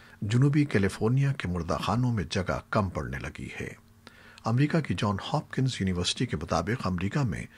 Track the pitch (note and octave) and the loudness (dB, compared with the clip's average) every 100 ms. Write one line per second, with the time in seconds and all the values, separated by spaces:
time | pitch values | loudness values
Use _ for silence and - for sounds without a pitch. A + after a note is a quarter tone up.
0 | - - G#2 A#2+ C#3+ D3+ C#3+ G#2+ G2 - | -20 -8 0 4 4 4 4 4 2 2
1 | A2 C3 C#3 C3+ F2+ F2 E2+ D2+ - A2 | 2 4 2 0 -2 -2 -2 -2 0 2
2 | B2+ A2+ D#2 G2+ F2+ C2 - A2+ G2 - | 2 0 -2 -2 -2 -4 -2 0 0 -2
3 | B1+ C2 A1+ - A#1+ - - - - - | -6 -6 -8 -10 -12 -10 -10 -12 -20 -20
4 | - - - - A2+ A#2+ D3+ E3+ C3+ F#2 | -20 -20 -20 -8 0 2 4 2 0 0
5 | G#2 G2+ - D3 - - C3 - F#2+ F2 | 0 0 -2 -4 -2 -2 0 0 0 0
6 | F2+ - B2+ D#2 D#2+ D#2+ E2+ A#2 F#2 F2+ | -2 -2 -2 -2 0 0 0 -2 -2 0
7 | F#2+ D3 B2+ A#1 A#1+ | 0 0 0 -2 -8